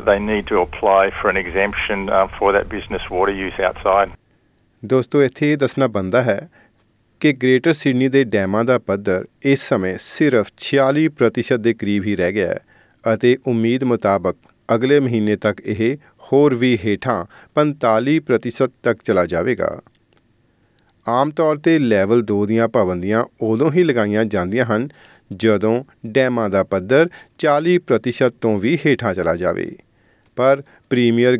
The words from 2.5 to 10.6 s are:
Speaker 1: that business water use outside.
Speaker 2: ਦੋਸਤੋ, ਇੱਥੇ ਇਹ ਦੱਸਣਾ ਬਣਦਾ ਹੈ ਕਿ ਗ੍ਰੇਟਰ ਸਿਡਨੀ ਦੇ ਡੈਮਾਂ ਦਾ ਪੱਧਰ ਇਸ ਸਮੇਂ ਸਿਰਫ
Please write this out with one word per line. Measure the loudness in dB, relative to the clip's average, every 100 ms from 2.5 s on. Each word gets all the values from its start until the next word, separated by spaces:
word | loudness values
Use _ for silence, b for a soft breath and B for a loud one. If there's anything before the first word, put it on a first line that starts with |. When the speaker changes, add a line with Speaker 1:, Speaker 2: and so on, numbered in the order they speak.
| 0
Speaker 1:
that | -2
business | -8 -8 -10 -6
water | -2 -2 -2
use | -6 -4 -4
outside. | -2 0 0 0 -6 _ _ _ _ _ _
Speaker 2:
ਦੋਸਤੋ, | -2 -2 0 0
ਇੱਥੇ | 0 0 -2
ਇਹ | 0
ਦੱਸਣਾ | -2 0 -2 -2
ਬਣਦਾ | -2 0
ਹੈ | 0 -2 -6 b b b _ _ _ _
ਕਿ | -2 2
ਗ੍ਰੇਟਰ | 2 2 2 0
ਸਿਡਨੀ | 0 0 2 2
ਦੇ | 2 0
ਡੈਮਾਂ | 0 0
ਦਾ | 0 0 -2
ਪੱਧਰ | -4 -2 -4 -6 _ 0
ਇਸ | 0 0
ਸਮੇਂ | -2 -2 -6
ਸਿਰਫ | -8 -2 0 2 -2 -8